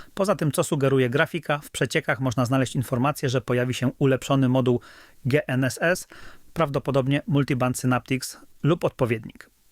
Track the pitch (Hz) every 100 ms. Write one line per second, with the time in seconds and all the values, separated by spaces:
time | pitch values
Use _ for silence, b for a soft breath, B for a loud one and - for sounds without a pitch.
0 | B - 196 175 156 156 - 151 135 135
1 | 127 135 160 170 - 147 - - 139 165
2 | - 143 131 123 120 135 127 139 117 123
3 | 135 151 139 127 - 123 127 123 127 -
4 | 139 131 - 139 131 131 127 120 B B
5 | B B 131 143 - 131 131 - 170 180
6 | - B B B B - 151 139 - 135
7 | 131 143 - 143 135 135 127 123 127 127
8 | - 131 - - - - 143 170 160 -
9 | 120 113 - - - _ _